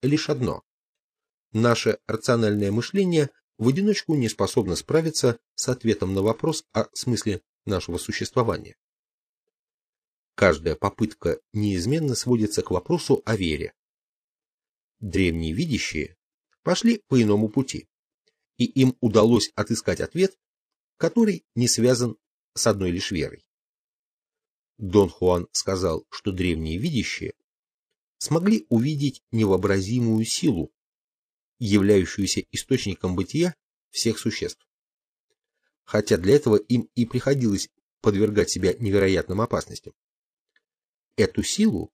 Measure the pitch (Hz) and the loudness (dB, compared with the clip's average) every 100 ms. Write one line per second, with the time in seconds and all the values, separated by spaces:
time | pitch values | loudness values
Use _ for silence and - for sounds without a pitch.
0 | 131 151 - 135 110 - - _ _ _ | 0 0 0 -2 -2 -6 -10 _ _ _
1 | _ _ _ _ _ 110 120 117 117 - | _ _ _ _ _ 0 2 2 0 -2
2 | - 110 - 117 110 104 101 107 - 196 | -4 -6 0 2 2 2 0 -2 -2 0
3 | 185 165 143 _ _ - 113 143 202 196 | 2 2 0 _ _ -2 0 2 2 0
4 | - 151 113 - 98 - 92 82 - 160 | 0 0 0 0 -2 0 0 -2 0 0
5 | 160 - 127 117 _ - - - 113 101 | 0 0 0 0 _ -8 -4 -2 0 0
6 | 92 98 104 113 160 156 - 110 120 - | 0 0 0 0 -2 -4 -6 -4 -4 -4
7 | - 113 113 90 _ _ - 92 - 82 | -4 -2 -2 -6 _ _ -4 -4 -4 -8
8 | - - - - 113 82 92 - _ _ | -6 -6 -4 -2 -2 -2 -6 -20 _ _
9 | _ _ _ _ _ _ _ _ _ _ | _ _ _ _ _ _ _ _ _ _
10 | _ _ _ - 95 76 82 76 101 - | _ _ _ 0 2 2 -2 -2 -4 -2
11 | 110 - 82 - _ 104 104 95 95 156 | -4 -4 -4 -4 _ -4 -2 -2 -2 -2
12 | 151 120 - 120 107 - - 90 - 170 | -2 -4 0 0 0 -2 -2 -4 -2 -2
13 | - - - 110 87 76 80 - _ _ | 0 0 0 -2 -2 -4 -6 -12 _ _
14 | _ _ _ _ _ _ _ _ _ - | _ _ _ _ _ _ _ _ _ -14
15 | 104 90 90 82 82 87 165 113 - 78 | -6 0 0 0 -4 -4 -2 -4 -4 -6
16 | 69 _ _ _ _ _ - 180 226 226 | -8 _ _ _ _ _ -4 0 2 0
17 | - 131 107 104 110 139 127 - - _ | 2 2 4 2 2 -2 -4 -6 -14 _
18 | _ _ _ _ _ - 123 135 127 - | _ _ _ _ _ -4 -2 2 2 2
19 | 117 107 110 117 - - 104 117 - 87 | 2 4 6 4 2 -4 -4 -4 -2 -2
20 | 80 165 190 - _ _ _ _ _ - | -2 0 -2 -2 _ _ _ _ _ -4
21 | 165 233 220 175 _ 113 120 - 120 120 | -2 2 2 0 _ -2 0 2 2 2
22 | 120 - _ _ _ - 117 101 90 87 | 0 -6 _ _ _ -2 0 0 0 -2
23 | - 87 67 - _ _ _ _ _ _ | -4 -4 -6 -8 _ _ _ _ _ _
24 | _ _ _ _ _ _ _ - 98 101 | _ _ _ _ _ _ _ -12 0 4
25 | 95 - 90 87 87 - - 95 90 80 | 4 2 2 2 0 -6 -4 -2 -2 -4
26 | - - - 92 90 78 80 85 165 135 | -8 -10 -6 -2 -2 -2 -4 -4 -4 -2
27 | - - - - _ _ _ _ _ _ | -4 -6 -10 -14 _ _ _ _ _ _
28 | _ - - 160 190 220 - 117 131 147 | _ -12 -2 0 2 0 2 0 0 0
29 | 143 - _ 113 104 92 98 98 95 123 | -2 -4 _ 0 2 2 2 0 0 0
30 | 117 110 110 - 165 90 69 _ _ _ | 2 0 0 0 0 0 -2 _ _ _
31 | _ _ _ _ _ - 107 101 98 101 | _ _ _ _ _ -8 0 2 4 4
32 | 90 - 95 - - - - 131 101 90 | 2 -2 -4 -4 -6 -8 -2 -2 -2 -6
33 | 92 92 95 147 175 - _ _ _ - | -4 -4 -4 -2 -2 -4 _ _ _ -4
34 | 117 110 117 - - - _ _ _ _ | -2 -2 -4 -4 -6 -10 _ _ _ _
35 | _ _ _ _ _ _ _ _ - 110 | _ _ _ _ _ _ _ _ -4 -2
36 | 104 98 92 143 127 104 - 120 - - | 2 0 4 4 6 2 2 -2 0 -2
37 | 117 123 135 143 117 98 - _ _ _ | -2 -2 -2 0 0 0 -4 _ _ _
38 | 117 101 107 104 92 92 92 - 110 98 | 0 2 2 2 0 0 0 0 0 2
39 | 95 92 - 95 117 87 - 85 - - | 2 2 -2 -2 -2 -4 -6 -14 -18 -20
40 | _ _ _ _ _ _ _ _ _ _ | _ _ _ _ _ _ _ _ _ _
41 | _ - 101 - - - 214 98 - | _ -2 -2 0 -4 0 0 0 -6